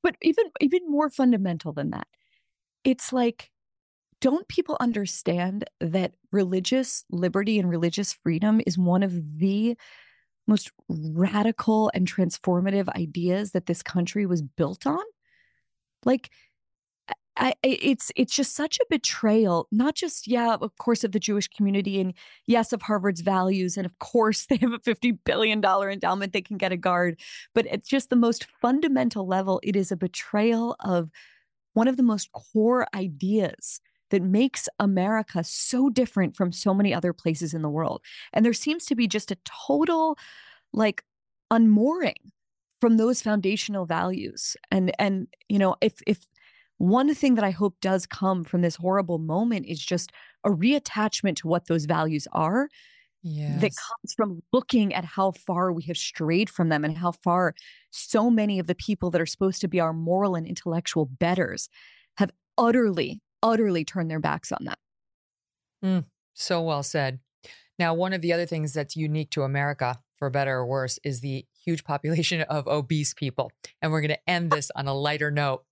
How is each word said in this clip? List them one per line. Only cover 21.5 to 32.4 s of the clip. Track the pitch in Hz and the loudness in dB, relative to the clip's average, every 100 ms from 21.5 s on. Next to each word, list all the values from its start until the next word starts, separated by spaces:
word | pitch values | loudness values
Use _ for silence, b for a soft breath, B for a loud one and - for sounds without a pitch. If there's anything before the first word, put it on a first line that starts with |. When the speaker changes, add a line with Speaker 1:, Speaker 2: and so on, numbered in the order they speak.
| - 202 196 202 196 | -2 0 2 0 -2
Speaker 1:
and | 185 180 B B - | -2 -6 B B 0
yes, | 233 226 | 2 2
of | 220 | -4
Harvard's | - 214 196 170 | -2 0 0 0
values, | 170 190 185 196 180 185 | 0 2 2 0 0 -2
and | 180 | -6
of | _ | _
course, | - 240 220 214 - | -2 2 2 2 0
<laughs> | |
they | 240 | 2
have | 247 | 2
a | 233 | 0
fifty | - 226 247 | -4 0 0
billion | 220 - - 220 214 | 0 -2 0 2 2
dollar | 202 190 196 | 2 2 0
endowment, | 196 175 190 196 | -2 -2 -2 -2
they | 202 | -6
can | 185 202 | -6 -4
get | 190 | -2
a | 180 | 0
guard, | 185 175 175 165 B B B 226 | 0 2 0 -2 B B B -2
but | - | 0
at | 208 - | -4 -2
just | 269 - | -2 2
the | 247 | 4
most | 233 233 - _ | 4 0 -6 _
fundamental | 247 269 311 262 247 220 185 | 0 2 2 2 0 -2 -2
level, | 185 190 185 | -2 0 -2
it | 214 202 | 0 0
is | 185 | 0
a | 180 | -2
betrayal | 180 - - 208 220 226 233 - | -4 -6 -4 0 2 2 -2 -4
of | - 175 165 b b b b _ _ | -2 -2 -2 b b b b _ _
one | - 240 | 2 2
of | 262 | 4
the | |
most | 247 208 - | 2 2 -4
core | - | -14